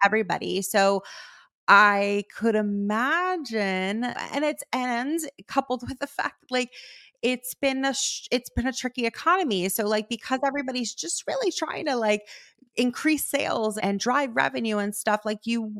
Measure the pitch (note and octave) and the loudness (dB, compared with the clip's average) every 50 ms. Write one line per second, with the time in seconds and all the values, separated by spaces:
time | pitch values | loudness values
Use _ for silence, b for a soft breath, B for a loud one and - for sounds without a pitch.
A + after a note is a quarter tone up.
0 | G3 G3 G3+ A3 G#3+ F3 E3 - - F3 F3+ F#3+ G3 - - G#3 G3 G3 G3+ F#3+ | 2 4 4 2 0 0 -2 -4 -4 -4 -4 -4 -4 0 2 4 4 4 4 2
1 | B B B B B B B B B B _ _ - - G3 G3+ G#3 G#3 G3+ G3+ | B B B B B B B B B B _ _ 6 8 8 10 10 8 6 4
2 | G3+ G3+ G#3 G3+ G3 _ - - G#3+ A3+ G#3 G#3+ G#3+ G#3 G3+ G3+ G3+ G3+ G#3 A3 | 2 0 0 -2 -2 _ -8 -2 0 2 2 2 2 0 0 -2 0 0 0 0
3 | B3 C#4 D#4 E4+ F4+ F#4 F#4 F4 D4 A#3+ A3+ A3 G3+ G3 F#3+ F#3 F#3 F#3+ G3+ A3 | 0 0 0 0 0 0 -2 -2 -4 -4 -4 -2 -2 0 0 0 -2 -2 -2 -2
4 | A#3+ B3 - - - F2 - C#4 D4+ D4+ D#4 - - - - C4 B3 B3+ A#3+ A#3 | -4 -4 -6 -6 -8 -4 -2 0 0 0 -2 -4 -6 -4 -2 -2 -2 -2 -2 -2
5 | B3+ C#4+ D#4+ E4 D#4+ - - - - - - A#3 - - B3+ A#3+ B3 A#3+ C4+ - | -2 -2 -2 -4 -4 -6 -12 -16 -12 -4 -2 -2 0 0 -2 -4 -4 -8 -8 -6
6 | C#4 C#4 - - - - - _ _ - B3+ B3 B3+ A#3+ B B B B B B | -8 -8 -4 -4 -4 -4 -4 _ _ -4 -2 -2 -2 -2 B B B B B B
7 | B B B - - B3 B3+ B3 - - - - - C#4 C4 C4 C4+ C4+ B3+ - | B B B -2 0 0 0 0 -4 -10 -6 -2 0 0 0 2 0 0 0 0
8 | - - - - - - - B3+ B3 - - - A#3 C4 B3 - - B3+ - - | -2 -4 -4 -6 -6 -2 -2 -2 -2 -2 -4 -2 -2 -2 -2 -4 -6 -6 -4 -2
9 | A#3+ A3+ - - - D#4+ F4+ F#4+ F#4 C4+ G#3 F#3 F3 F#3+ - - G#3+ G#3 A3 G#3+ | -4 -4 -4 0 2 2 4 4 4 2 2 2 0 0 0 0 0 2 0 0
10 | G#3+ G#3+ A#3+ A3+ - - C4 C4 C4+ C#4 C4 C#4+ C#4 B3+ B3 B3+ A#3+ G#3+ - - | 0 -2 -6 -8 -4 -2 -2 0 0 0 -2 -2 -4 -4 -4 -4 -4 -6 -6 -8
11 | - E4+ - - - - - C5+ B4+ F#4+ - - E4 D4+ - - E4+ D#4 C4 A#3+ | -8 -6 -6 -6 -6 -4 -4 -2 0 -2 -2 -2 -4 -4 -4 -4 -2 -2 0 2
12 | A3+ G#3+ G#3+ G#3 G#3 B B B B B B B - _ - - B3 B3 A#3+ - | 2 2 2 0 -2 B B B B B B B -20 _ -2 0 0 0 0 0
13 | - D#4 D#4 C#4+ - - - C#4 - - - A#3 A3 G#3+ G3+ G#3+ G#3 G3 G3+ G3 | 2 2 2 2 0 -2 -2 0 0 0 -2 0 0 -2 -2 -2 -2 0 0 0
14 | - A#3 B3 C#4+ C#4+ B3+ A3+ C4 C4+ C#4 C4 C4 A3+ A3+ G#3+ G#3 G3+ G#3 G#3 - | 0 2 2 2 0 0 2 2 2 2 2 -2 -2 0 0 0 -2 -2 -4 -2
15 | - A3 G#3 G#3 - A3 G#3+ G#3 - A3+ A#3 A#3 A3+ G#3+ G#3 | 0 0 0 0 0 -2 -6 -4 -4 -4 -2 -2 -4 -6 -8